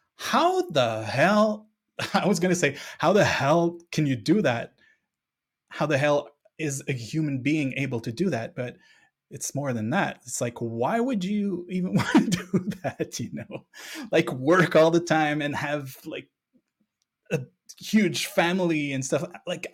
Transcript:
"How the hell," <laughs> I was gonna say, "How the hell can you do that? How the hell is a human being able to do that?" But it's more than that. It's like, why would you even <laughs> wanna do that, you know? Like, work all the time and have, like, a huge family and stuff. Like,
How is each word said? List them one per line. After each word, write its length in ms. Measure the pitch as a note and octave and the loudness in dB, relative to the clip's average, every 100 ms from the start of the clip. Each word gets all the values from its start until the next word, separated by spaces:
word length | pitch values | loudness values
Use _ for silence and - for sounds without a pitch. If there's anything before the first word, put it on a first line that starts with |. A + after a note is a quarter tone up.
| _ - | _ -12
"How 460 | - A#3+ E4+ F#4 F4 | -2 2 2 2 0
the 340 | D3 A#2+ A2 | 2 2 0
hell," 640 | A2 B2 E3+ G#3 G#3+ G#3+ - _ _ | -2 2 4 4 2 0 -10 _ _
<laughs> 240 | - - | -12 -4
I 120 | G3 E3+ | 0 2
was 140 | G#3 | 2
gonna 140 | F#3 | 2
say, 220 | F3+ D3 - - - | 2 0 -2 -10 -2
"How 140 | D3+ | 2
the 120 | G3+ | 4
hell 540 | C#3 - C#3 E3 E3+ F3 - | 4 2 2 4 2 -2 -6
can 140 | - D3+ | -2 0
you 100 | B2 | 0
do 260 | G#2 G3+ | 2 2
that? 320 | D3+ A#2 - _ _ _ _ _ _ _ _ _ _ | 4 0 -4 _ _ _ _ _ _ _ _ _ _
How 160 | - D3+ | -4 0
the 100 | C#3 | 2
hell 320 | D3 D3 - _ _ - | 2 2 -2 _ _ -8
is 240 | C#3+ C3+ - | -6 -4 -6
a 40 | |
human 480 | B2+ G#2+ D#3+ D3+ C3+ | -6 -4 -2 -2 -2
being 320 | B2 D#3 C3+ | 0 0 0
able 260 | C3+ C#3 B2 | -2 -4 -4
to 120 | B2 | -6
do 160 | A2+ F#3 | -4 -2
that?" 240 | B2 A#2 | -2 -4
But 220 | - B2 - _ _ _ _ _ | -8 -10 -10 _ _ _ _ _
it's 240 | C#3+ - | -12 -8
more 180 | - C#3+ | -6 -4
than 180 | A#2+ G#2+ | -4 -2
that. 300 | F3+ D#3 - | 0 -2 -4
It's 180 | - - | -10 -6
like, 180 | A#2+ A#2+ | -6 -4
why 420 | A#2 A#2 B2+ A3+ | -6 -2 -2 0
would 240 | B3 A3+ | 0 -2
you 420 | F3+ G#3 G3+ F3 - | -2 -2 -2 -4 -6
even 240 | F#3 F3+ | -4 0
<laughs> 200 | G3+ - | 0 2
wanna 120 | B3 - | 4 4
do 400 | F3+ - F3+ G3+ - | 0 0 -2 -2 -6
that, 360 | C3+ - - - | -6 -6 -6 -6
you 120 | A#2 | -8
know? 340 | - - - - - - D#4+ B3 | -8 -12 -14 -16 -20 -16 -14 -2
Like, 200 | D#3+ E3 | 0 0
work 440 | B2+ C3 F#3 E3 D#3+ | 0 4 4 6 6
all 140 | E3 | 6
the 100 | E3 | 6
time 420 | E3+ D#3+ D3+ D3+ | 2 2 2 0
and 140 | D3 C#3 | -2 -4
have, 400 | D3 D3 C3+ - | -4 -4 -6 -12
like, 240 | E3 C3 C3+ _ _ _ _ _ _ _ _ _ - | -12 -12 -12 _ _ _ _ _ _ _ _ _ -6
a 80 | D#3+ C3 _ - - | -6 -6 _ -20 -18
huge 460 | - G#3+ F3+ - - | 0 2 4 0 -4
family 680 | - E3+ F#3+ F3 D#3 C#3+ | 0 0 2 0 0 -2
and 120 | C3+ | -4
stuff. 200 | C3 D3 E3+ - - | -2 -2 -2 -10 -10
Like, 200 | F3 - | -8 -4